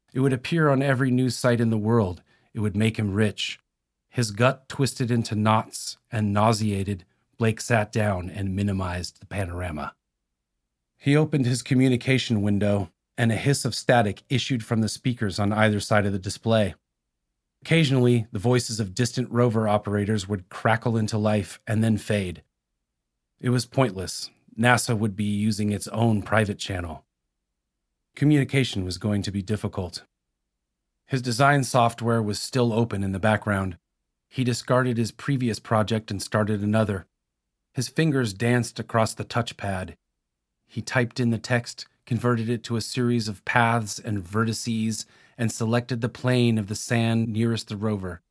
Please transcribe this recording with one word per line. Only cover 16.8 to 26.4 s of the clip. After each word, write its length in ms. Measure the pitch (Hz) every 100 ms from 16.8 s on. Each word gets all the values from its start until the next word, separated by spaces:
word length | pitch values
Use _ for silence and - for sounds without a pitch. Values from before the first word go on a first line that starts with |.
| _ _ _ _ _ _ _ _
Occasionally, 680 | - 165 147 131 123 120 107
the 60 | 107
voices 420 | 120 123 - 110
of 140 | 101
distant 360 | 90 120 - 120
rover 380 | 117 123 110 107
operators 580 | 104 104 104 101 110 95
would 220 | 104 -
crackle 480 | - 117 110 123 113
into 220 | 107 110
life 420 | 107 107 90 - -
and 180 | 110
then 140 | 110 104
fade. 440 | - 104 92 82 _ _ _ _ _ _ _ _ _ _
It 120 | 123
was 160 | 123 -
pointless. 640 | - 123 92 90 - - _ _ -
nasa 380 | 120 120 - 113
would 180 | 110
be 100 | 95
using 460 | 104 104 107 101 104
its 180 | 101 -
own 340 | 113 117 107
private 360 | - 107